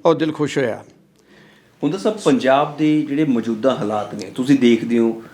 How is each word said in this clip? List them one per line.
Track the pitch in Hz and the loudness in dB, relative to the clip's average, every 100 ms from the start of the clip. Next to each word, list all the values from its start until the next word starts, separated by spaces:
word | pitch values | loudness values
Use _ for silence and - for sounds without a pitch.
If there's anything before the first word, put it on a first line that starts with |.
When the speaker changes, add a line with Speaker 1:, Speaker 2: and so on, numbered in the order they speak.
| - | 0
Speaker 1:
ਔਰ | |
ਦਿਲ | 156 156 | 2 0
ਖੁਸ਼ | 151 147 - | -2 -4 -2
ਹੋਇਆ। | 127 98 - _ _ _ _ _ _ _ _ _ | -4 -6 -12 _ _ _ _ _ _ _ _ _
Speaker 2:
ਹੁੰਦਲ | 143 190 | -6 -2
ਸਾਹਿਬ, | 208 - | -4 -2
ਪੰਜਾਬ | 160 131 123 135 151 147 | 2 2 4 2 2 0
ਦੇ | 151 151 | 0 0
ਜਿਹੜੇ | 135 139 | 0 -2
ਮੌਜੂਦਾ | 156 120 110 110 127 | 0 0 -2 -2 0
ਹਾਲਾਤ | 123 104 107 101 | -2 -2 -4 -6
ਨੇ, | 104 95 | -10 -10
ਤੁਸੀਂ | - 127 139 | -4 2 4
ਦੇਖਦੇ | 120 113 113 117 | 4 4 2 0
ਹੋ, | 117 113 - | 0 -2 -10